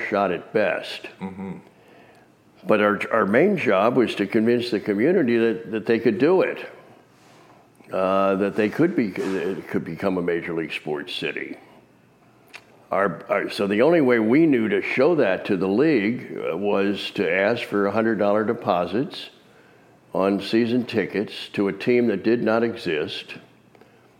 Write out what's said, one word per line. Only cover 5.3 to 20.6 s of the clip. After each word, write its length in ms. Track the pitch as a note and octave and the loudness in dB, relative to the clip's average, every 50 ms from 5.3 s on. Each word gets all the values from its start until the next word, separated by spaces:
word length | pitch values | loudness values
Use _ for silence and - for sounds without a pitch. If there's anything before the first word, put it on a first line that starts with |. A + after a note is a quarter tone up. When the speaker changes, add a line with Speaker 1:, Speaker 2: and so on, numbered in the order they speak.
| A#2 | 2
Speaker 1:
that, 340 | A2+ A2+ A2+ A2 A2+ - - | 2 2 2 0 -2 -6 -8
that 140 | G#2+ A2 F#2+ | -8 -6 0
they 140 | - A2+ A2 | 0 0 2
could 180 | A2+ B2 G#2 | 2 2 2
do 240 | F#2+ C3+ D#3 F#3+ F3+ | 4 2 4 4 2
it, 280 | A#2 D#2+ D#2 - - - - - - - - - - _ _ _ _ - - - - - - _ _ _ _ _ - - | 2 0 -2 -8 -12 -16 -18 -20 -20 -20 -20 -20 -20 _ _ _ _ -20 -20 -20 -20 -20 -20 _ _ _ _ _ -14 -8
uh, 440 | G2+ F#2 F#2+ F#2 F#2+ G2 G2 G2 G2 | -4 -2 0 2 2 2 2 2 2
that 200 | F#2+ G2+ G2 - | 2 0 -2 0
they 140 | - G#2+ G#2 | 0 0 0
could 260 | - - D#3 F3+ F#3+ | 2 0 0 0 2
be, 140 | - A#2+ F#2+ | 0 -2 -2
it 580 | - - - F#2+ F#2+ F2+ D#2 F#2 G2 D#2+ E2+ | -4 -4 -4 -4 -2 -2 -2 -4 -6 -6 -8
could 160 | - - F#2 D#2+ | -6 -6 -4 -4
become 340 | E2+ E2 D#2 - G2 F#2+ | -6 -8 -4 -4 -2 -2
a 40 | F2+ | -2
major 320 | F2 F2 E2+ E2+ D#2+ F2+ E2+ | -2 -2 -2 -4 -4 -6 -6
league 200 | E2 D#2+ D2 - | -6 -6 -6 -8
sports 400 | - - D#2 D2+ C#2+ D2 - - | -10 -8 -6 -8 -8 -8 -10 -10
city. 440 | - E2+ D2 - - C#2+ C#2 C#2 - - - - - _ _ _ _ _ _ _ _ _ _ _ _ _ _ - - _ _ _ _ _ - | -8 -6 -6 -6 -8 -10 -12 -14 -18 -20 -20 -20 -20 _ _ _ _ _ _ _ _ _ _ _ _ _ _ -20 -20 _ _ _ _ _ -4
Our, 340 | - F#2 G2+ G2+ D#2 D#2 - - | 0 0 0 0 -2 -4 -6 -4
our, 200 | G2+ G2 E2+ - | -2 -2 -2 -4
so 180 | - - G2+ | -4 -2 -2
the 140 | F#2+ G#2 G#2 | 0 2 4
only 180 | B2+ D#3 F3 E3+ | 4 4 4 4
way 200 | C#3+ B2 B2 A#2 | 4 4 2 2
we 260 | G#2+ A2 B2 D#3 E3 | 4 4 4 4 4
knew 240 | D#3+ C3+ A#2 A2 G#2+ | 4 4 2 2 2
to 120 | G2+ F#2+ | 0 -2
show 340 | - - - B2+ C3 D#3+ F3 | -2 -2 0 2 2 4 4
that 280 | D3+ A#2+ G2 F#2 - - | 4 2 2 0 -2 -2
to 120 | - G#2 | -2 -2
the 100 | F2+ F#2+ | 0 0
league, 720 | F#2+ G2 A2+ D3 E3 D3+ A2 G2 A2 B2 - - - - | 0 2 2 4 4 4 2 2 0 -2 -4 -8 -10 -10
uh, 200 | G1+ G#1+ C2+ D#2 | -8 -6 -6 -4
was 540 | F2 G2+ G2+ G2+ G2 G2 G2+ G2+ G2 - - | -2 -2 0 0 2 2 0 0 -2 -6 -8
to 180 | - - F#2+ D#2 | -4 -2 -2 0
ask 340 | F2 F#2+ G2 G#2 A#2+ A2+ - | 2 2 2 2 2 0 -4
for 240 | - G#2 G2+ G2 | -2 0 0 0
a 40 | G2 | 2
hundred 260 | G2 A2+ A2+ A2+ A2+ | 0 0 0 0 0
dollar 280 | F#2+ G#2+ G2+ G2+ G#2+ A2 | 2 2 2 2 2 0
deposits 840 | G#2 A#2 - - A#2 F#2 F2 F2 E2+ F2+ A2+ D3 G3 - - - - - - _ _ _ - - _ _ _ _ _ _ _ _ _ - | -2 -4 -4 -2 -2 0 0 0 -2 -2 -4 -4 -4 -8 -14 -16 -18 -20 -20 _ _ _ -20 -20 _ _ _ _ _ _ _ _ _ -4
on 280 | E2+ F#2+ G2 G2+ F#2+ | 0 0 0 0 0
season 440 | F#2 - - A2+ | -2 0 0 0